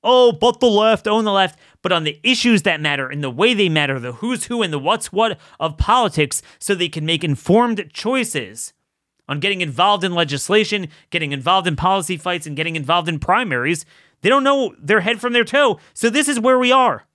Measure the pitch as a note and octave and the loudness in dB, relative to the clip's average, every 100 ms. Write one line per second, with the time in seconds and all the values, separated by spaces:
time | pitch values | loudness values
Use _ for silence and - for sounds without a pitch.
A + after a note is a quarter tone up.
0 | G#3+ B3+ B3 D#3+ A#3+ A#3 B3 G#3 A3 A3 | 4 4 4 4 0 4 2 4 2 2
1 | G#3+ G#3+ G#3+ G3 F#3 - _ _ F#3 F3 | 0 0 0 0 0 -4 _ _ -2 -2
2 | D3+ D3 A#3 B3 A#3+ G#3+ F#3 D#3 D3+ C#3+ | -2 -4 -2 0 2 2 2 -2 -2 -2
3 | C3 D3 C#3+ B2 A3 A3 F#3+ D#3 C#3+ C3+ | -4 -6 -6 0 0 2 2 2 0 -2
4 | A#2+ A#2 A#3 B3 - A#3+ G3 D3 C#3+ A3+ | -6 -8 -6 -6 -4 -4 -4 -4 -2 -4
5 | - F#3 A3+ F3+ - _ D#3+ D3+ - A#3+ | -4 -2 -2 -2 -14 _ -8 -4 0 2
6 | A3 D#3+ D3 - - _ - G3 F3 D#3+ | 2 0 -2 -4 -10 _ -6 -4 -4 -4
7 | D#3 E3 E3+ C#3 - G3+ A#3+ G#3+ F#3 - | -4 -2 -2 -4 2 2 4 -2 -8 -8
8 | G#3+ C4 A#3+ D3+ G2+ A2 - _ _ _ | -4 -2 -2 -6 -8 -12 -16 _ _ _
9 | _ _ - C#3+ F3+ F#3+ E3+ B2 F#3+ G#3 | _ _ -10 -4 -4 -4 -6 0 2 2
10 | F#3 F3 E3 C#3 - G#3 G#3+ G#3 E3+ - | 0 -2 -2 -2 0 0 2 -4 -6 -16
11 | _ F3 D3+ C#3 C3 F#3+ F3 D3 F3+ G3 | _ -6 -4 -4 0 2 2 0 0 0
12 | F3+ F3 F3+ F3 D3+ D3 D#3+ D#3+ C#3 E3+ | -2 -6 -4 -6 -6 -6 -6 -6 0 0
13 | E3 D#3+ - G3+ A#3+ B2+ C3 E3 - _ | 0 -6 0 0 0 -2 -2 -4 -6 _
14 | _ _ F#3+ C4+ C4+ C#4 A#3 - D3 G#3 | _ _ 2 2 2 2 0 -6 0 0
15 | F3+ A#3 A#3+ A#3+ A3+ C#4 C#4 F3 _ - | 2 -2 0 0 2 2 2 0 _ -2
16 | A3+ A#3+ C#4+ B3+ A#3 B3+ B3 C4 B3 A2+ | 0 2 0 0 2 4 4 4 4 0
17 | _ | _